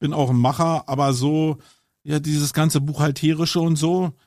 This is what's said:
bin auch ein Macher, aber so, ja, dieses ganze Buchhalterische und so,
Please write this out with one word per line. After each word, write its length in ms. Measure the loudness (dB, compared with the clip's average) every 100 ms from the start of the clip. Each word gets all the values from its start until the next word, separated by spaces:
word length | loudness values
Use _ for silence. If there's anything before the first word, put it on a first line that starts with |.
bin 120 | -4
auch 180 | 0 0
ein 100 | 2
Macher, 480 | 2 2 0 -2 -2
aber 240 | -2 0
so, 460 | 0 0 0 0 -4 -10 _ _ _
ja, 160 | -6 -4
dieses 340 | -2 -2 0
ganze 280 | 0 2 2
Buchhalterische 800 | -2 0 -2 0 0 0 0 0
und 160 | 0 2
so, 360 | 2 0 -2 -6